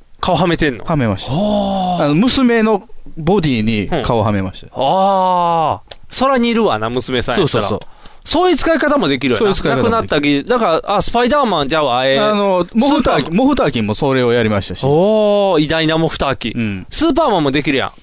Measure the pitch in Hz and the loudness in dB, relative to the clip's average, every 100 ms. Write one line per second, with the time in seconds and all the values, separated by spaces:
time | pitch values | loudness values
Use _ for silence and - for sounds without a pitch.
0 | - - - 160 175 160 156 113 - 156 | -20 -6 -2 2 2 2 0 -2 -2 0
1 | 117 98 - 143 208 208 196 190 185 175 | 0 -2 -4 -2 0 0 -2 -2 -2 0
2 | 147 151 247 269 247 233 220 214 - - | 2 2 2 2 2 4 2 0 -4 -14
3 | - - 156 202 160 123 107 110 90 165 | -12 -4 0 2 2 0 0 0 -2 -2
4 | 117 120 104 104 95 - - - 135 185 | 0 0 0 -2 -4 -8 -12 -4 0 2
5 | 196 196 185 180 175 165 151 98 - - | 2 2 2 0 0 0 0 -2 -8 -20
6 | - - 262 262 233 226 202 110 110 123 | -14 -2 0 2 2 2 0 0 -2 -4
7 | 120 127 113 120 156 120 98 101 - - | -2 -2 0 0 0 0 -2 -4 -8 -20
8 | - - - 311 359 320 320 320 302 285 | -20 -18 -4 0 2 2 0 0 0 0
9 | 147 139 139 123 214 190 156 131 - 226 | 0 0 0 0 0 0 -2 0 0 0
10 | 214 156 143 143 160 240 214 160 - 196 | -2 -2 0 0 0 0 0 0 0 -2
11 | 180 233 247 294 240 170 135 160 143 123 | 0 0 0 2 0 0 0 0 0 2
12 | 131 135 214 208 202 185 175 220 277 302 | 2 2 2 0 0 0 0 0 2 2
13 | - 165 135 175 262 285 190 123 107 107 | 2 0 0 0 2 2 0 0 -2 -2
14 | 143 131 120 120 110 101 - 92 131 147 | 0 0 2 2 2 0 -4 -4 0 2
15 | 196 220 208 202 196 165 151 160 160 160 | 2 2 2 2 2 2 0 0 0 0
16 | 165 - 147 131 117 120 110 95 - - | -2 -2 -4 -2 -4 -4 -4 -6 -8 -2
17 | 330 277 311 196 143 135 147 135 98 - | 0 2 2 2 2 0 0 0 -2 -6